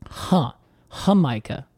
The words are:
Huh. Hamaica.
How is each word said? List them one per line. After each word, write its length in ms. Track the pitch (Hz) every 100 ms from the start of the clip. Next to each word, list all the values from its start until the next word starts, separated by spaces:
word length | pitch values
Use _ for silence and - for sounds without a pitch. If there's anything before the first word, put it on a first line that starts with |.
| -
Huh. 440 | - - 185 135 - _ _ _
Hamaica. 720 | - - 196 160 117 - - -